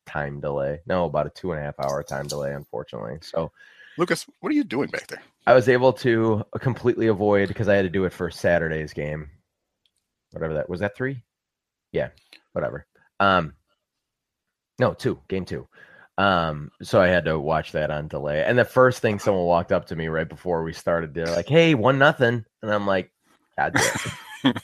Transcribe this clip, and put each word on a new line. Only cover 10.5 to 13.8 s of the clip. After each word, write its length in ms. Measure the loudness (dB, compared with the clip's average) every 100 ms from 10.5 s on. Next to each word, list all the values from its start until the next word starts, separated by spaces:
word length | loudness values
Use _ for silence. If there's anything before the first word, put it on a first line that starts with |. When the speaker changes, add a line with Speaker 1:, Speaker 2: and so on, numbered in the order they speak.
| -4
Speaker 1:
that, 140 | -4
was 120 | -4
that 160 | -4 -4
three? 260 | -6 -8 -14 _ _ _ _ _ _
Yeah, 160 | -6 -6 _ _ -20 _
whatever. 340 | -6 -6 -8 -16 _ _ 0
Um, 320 | 4 4 0 -8 _ _